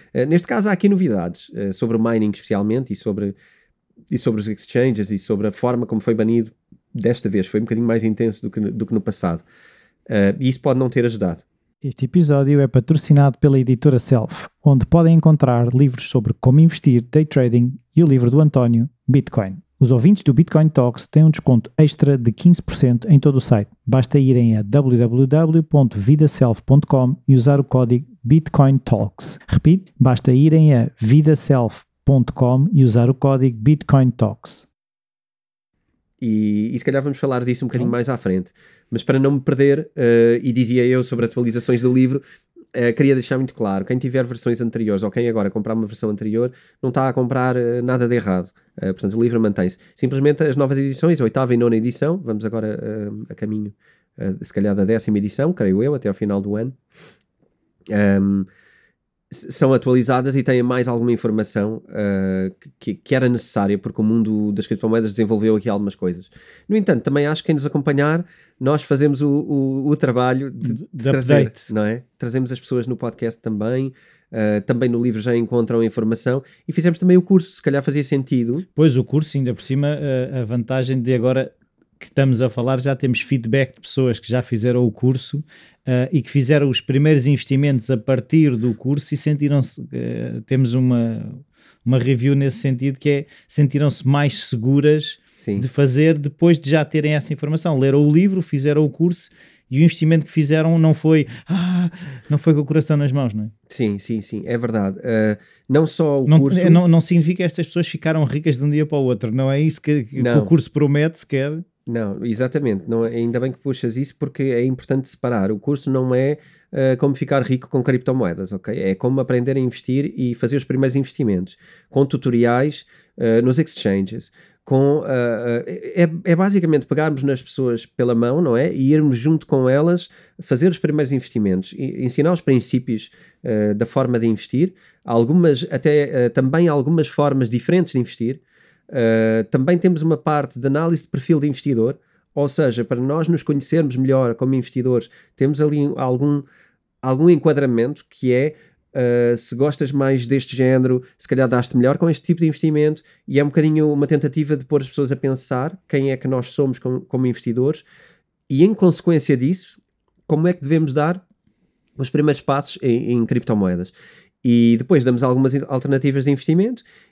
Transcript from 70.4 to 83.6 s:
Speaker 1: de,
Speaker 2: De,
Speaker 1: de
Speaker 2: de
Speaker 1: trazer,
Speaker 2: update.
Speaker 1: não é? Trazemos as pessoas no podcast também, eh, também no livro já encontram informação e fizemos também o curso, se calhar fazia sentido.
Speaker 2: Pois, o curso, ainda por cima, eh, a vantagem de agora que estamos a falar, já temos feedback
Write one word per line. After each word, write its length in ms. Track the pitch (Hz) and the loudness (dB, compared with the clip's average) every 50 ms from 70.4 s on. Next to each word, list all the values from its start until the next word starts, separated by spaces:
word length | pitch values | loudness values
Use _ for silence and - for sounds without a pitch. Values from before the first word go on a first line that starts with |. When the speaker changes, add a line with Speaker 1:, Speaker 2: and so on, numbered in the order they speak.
| 139 135 | -4 -8
Speaker 1:
de, 200 | 127 123 - 123 | -10 -8 -6 -6
Speaker 2:
De, 40 | 113 | -6
Speaker 1:
de 120 | 123 165 - - | -6 -8 -14 -12
Speaker 2:
de 100 | 135 117 | -6 -2
Speaker 1:
trazer, 440 | 135 135 135 123 123 147 143 127 110 | -2 -2 0 2 2 2 2 2 0
Speaker 2:
update. 260 | - - - - 110 | -4 -12 -14 -6 -4
Speaker 1:
não 100 | 107 104 | -2 -2
é? 180 | 104 113 123 127 _ _ - | -2 -4 -6 -10 _ _ -10
Trazemos 340 | - 120 113 131 131 123 | -10 -6 -4 -4 -4 -4
as 80 | 131 120 | -8 -10
pessoas 280 | - - 131 123 113 123 | -8 -6 -4 -4 -4 -4
no 80 | 123 | -6
podcast 440 | - 123 117 104 - 117 113 113 _ | -6 -8 -10 -8 -6 -8 -8 -8 _
também, 500 | - 113 110 101 107 113 127 131 135 135 127 _ _ _ _ _ _ _ | -10 -8 -6 -4 -4 -4 -4 -4 -4 -6 -10 _ _ _ _ _ _ _
eh, 300 | - 113 107 107 104 104 | -6 -4 -2 0 -2 -2
também 260 | 101 - 131 120 131 123 | -2 -2 -2 0 0 0
no 140 | 117 117 120 | 0 0 -2
livro 160 | 123 107 110 | -2 -2 -2
já 140 | 104 123 120 | -2 -2 -2
encontram 480 | 120 117 101 123 120 117 - 120 117 113 | -2 -2 -2 -2 -2 -2 0 0 0 0
informação 580 | 110 - 120 110 110 113 113 - 131 127 139 - _ _ _ _ - | 0 -2 -2 -4 -4 -4 -4 -2 -4 -4 -4 -6 _ _ _ _ -8
e 40 | |
fizemos 260 | 160 - 160 175 165 - | -6 -2 -2 -2 -2 0
também 200 | 180 180 180 180 | 2 4 4 4
o 40 | |
curso, 300 | 180 - 196 180 175 - - | 4 4 2 2 2 0 -12
se 60 | - | -8
calhar 220 | - 156 135 139 135 | -4 -2 -2 -2 -2
fazia 200 | 147 139 147 135 | -2 -4 -4 -2
sentido. 640 | 131 147 135 127 - 135 123 117 117 123 160 185 _ - | -2 -2 -4 -2 -2 -2 -2 -2 -2 -4 -6 -8 _ -2
Speaker 2:
Pois, 220 | - 156 160 120 | 2 2 2 2
o 80 | 131 117 | 2 -2
curso, 340 | - - 151 156 - - 143 | 0 -2 -4 -4 -2 -4 -4
ainda 160 | 131 123 113 | -4 -4 -4
por 80 | - | -6
cima, 260 | - - 135 143 143 147 151 143 | -6 -4 -4 -2 -2 -2 -2 -4
eh, 400 | 147 143 131 127 127 135 139 131 | -4 -4 -2 -2 -4 -4 -6 -6
a 40 | 120 | -6
vantagem 560 | 104 123 120 110 - 131 131 127 127 131 131 | -4 -4 -4 -4 -2 -4 -4 -2 -2 -2 -2
de 120 | 117 123 131 | -2 0 0
agora 380 | 120 110 127 127 135 131 - _ _ _ _ _ _ _ _ _ _ | 0 0 0 0 0 -2 -6 _ _ _ _ _ _ _ _ _ _
que 60 | - | -18
estamos 360 | - - 143 139 135 123 110 | -8 -2 0 2 2 2 2
a 80 | 131 120 | 0 -2
falar, 300 | - 127 120 131 135 123 | -2 -2 -2 -2 -2 -2
já 160 | 127 139 135 | -2 -4 -4
temos 260 | 131 - 127 120 - | -2 -2 -2 -2 -2
feedback 540 | - - 139 123 113 113 113 139 | -2 -4 -4 -4 -2 -2 0 0